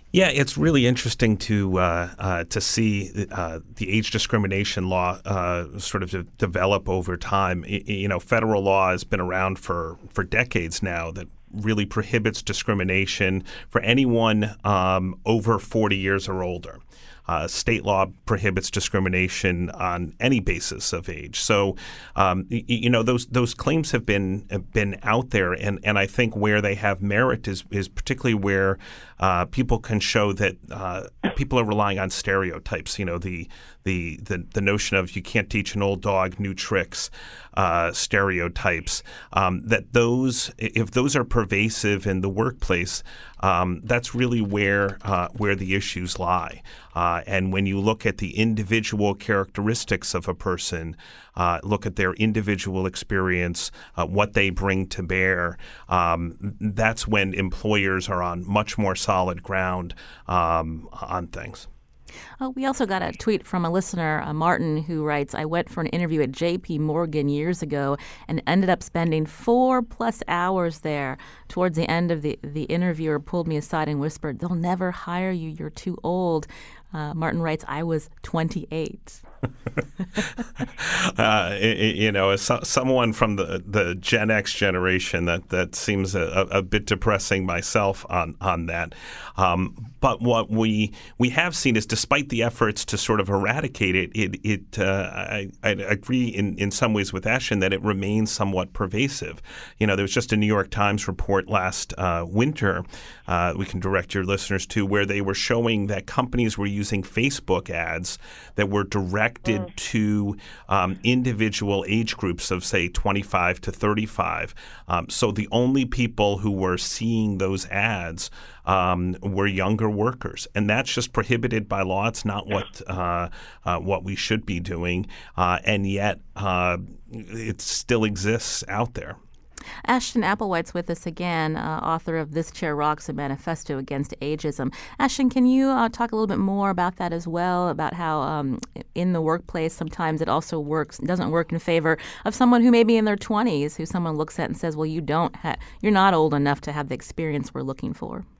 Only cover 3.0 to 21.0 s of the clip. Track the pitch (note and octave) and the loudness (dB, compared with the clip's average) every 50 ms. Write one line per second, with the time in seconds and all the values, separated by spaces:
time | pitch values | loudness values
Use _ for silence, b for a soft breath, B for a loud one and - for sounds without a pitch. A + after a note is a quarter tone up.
3 | F#2+ F#2 - G2+ G2+ - - F#2+ F2 D#2+ E2 E2 - - G#2 - A2 F2 G2+ A2 | -2 -4 -6 -6 -6 -6 -6 -6 -6 -6 -6 -10 -12 -12 -10 -8 -2 0 0 0
4 | A2 - - A2 - - - A2 G2+ F#2+ G2 G2 G2+ - - G#2 F#2 F#2 F#2 F#2 | 2 2 0 -2 0 2 2 2 2 2 2 0 0 0 -2 -2 0 0 2 2
5 | F2+ F2+ F#2 - - - G2+ F#2 F2+ F2+ F2 F2 F2 C#2+ C#2+ G2 - - - G2+ | 2 0 -2 -2 -4 -2 -2 0 0 0 0 -2 -2 -6 -8 -8 -6 -4 -2 -2
6 | F#2+ F2 F#2 F#2 E2+ - - - A2 F#2 E2+ F2+ F#2 G2 G2+ F#2+ - G#2 F#2+ F#2+ | -2 -2 -4 -6 -6 -8 -6 -2 -2 0 2 2 2 4 4 2 2 0 0 0
7 | F2 F#2 F2+ E2+ - - G2+ G2 G2 F2+ F#2 F2 D#2 - G#2 G2 - - G#2+ F#2+ | 0 -2 -4 -6 -4 0 0 2 2 2 0 -2 -4 -4 -6 -4 -4 -4 -4 -2
8 | G2 G2+ F#2+ F2 - - A#2+ A2+ A2+ A2 G#2+ G2+ G2 G2 F#2+ G2 F#2+ F#2 F#2 F2 | -2 -2 -2 -2 0 0 2 2 4 4 2 2 4 4 4 6 6 4 2 0
9 | - - - F#2+ F#2 F2+ F#2 F#2+ F#2+ F#2+ F#2+ F#2+ - - F2 E2+ E2 D#2+ E2+ - | -2 -2 -2 0 0 0 0 0 0 0 0 -2 -4 -4 -4 -2 -4 -6 -8 -12
10 | - - - - F#2 F2 - - B2 B2 - G2+ E2+ D#2+ D#2+ - - F#2 F2 E2+ | -16 -6 -4 -4 -2 0 0 0 0 0 0 -2 -2 -2 -4 -4 -4 -2 -2 -4
11 | E2 E2 E2 G2 F2 - - - - - - G#2 G#2 A2 A2 G#2+ G2+ G#2 - A2 | -4 -6 -6 -8 -10 -12 -14 -20 -18 -14 -10 -4 -2 0 2 2 0 0 0 -2
12 | G#2 - - A#2 G2+ A2 G#2+ - - - G2+ - - - G#2+ G2 F#2 F#2 F#2 F#2+ | 0 0 2 2 2 2 0 -2 -2 -4 -4 -2 0 0 0 0 2 2 2 2
13 | F#2+ F2+ - - G2+ F#2 F#2+ F#2+ B B B B B B - - - G#2+ A#2+ C3+ | 0 0 0 2 2 2 2 0 B B B B B B -2 0 2 4 4 4
14 | C3+ B2 A#2 A#2 A2+ A2+ G#2+ G#2+ G#2+ G#2 G#2 - - G#2 G2+ F#2 F#2 F#2 F#2 F#2+ | 6 4 4 4 6 6 4 4 2 0 -2 -2 0 2 2 4 4 4 2 2
15 | F#2 F#2 F2+ - - A2 A2+ A2+ G2 A2+ A2+ G2 - - - A2+ A2 G2+ G2+ F#2+ | 0 -2 -4 -2 0 2 2 4 4 4 2 2 2 0 2 2 4 4 2 2
16 | F#2+ F#2+ G2 G2 F#2+ - F#2+ F#2 F2+ F2+ F2+ F2 E2 - - - - b b b | 2 2 0 0 0 -2 -2 -2 -2 -2 -4 -6 -8 -12 -14 -16 -18 b b b
17 | b b b b b - E2+ D#2+ D2+ E2+ - - - - A2+ - - G2+ G2+ F#2+ | b b b b b -4 -2 -2 -2 -2 -4 -4 -2 0 -2 0 0 2 2 2
18 | F#2+ F#2 - - - - A2 F#2 G2+ G2+ F2+ F#2+ - - - G#2 - - - G2 | 2 0 -2 -6 -4 -2 0 0 2 0 0 0 -2 -2 -2 -2 -2 0 0 0
19 | F#2+ F#2 F2+ F#2 F#2 F#2 - - - F#2+ F2+ F2 F#2 E2+ - - F2+ F2+ F2 F2 | 2 2 2 2 0 0 0 0 0 0 0 0 -2 -4 -4 -4 -4 -2 -2 -2
20 | F2 D#2+ - - A2 B2+ C3+ A#2 - - F2 D#2+ - - - - - - - E2+ | -4 -6 -4 -2 2 2 2 2 2 0 -2 -2 -2 -6 -6 -4 -4 -4 -4 -4